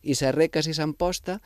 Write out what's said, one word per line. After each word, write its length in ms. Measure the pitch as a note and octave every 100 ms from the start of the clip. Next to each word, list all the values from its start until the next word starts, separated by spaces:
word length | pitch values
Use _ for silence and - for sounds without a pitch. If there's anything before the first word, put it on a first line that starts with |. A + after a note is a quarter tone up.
i 100 | -
les 220 | C3+ C3+ C3+
reques 320 | D#3+ D#3+ D#3
i 80 | D#3
l'amposta 640 | D#3 D3 F3 F#3 - F#3+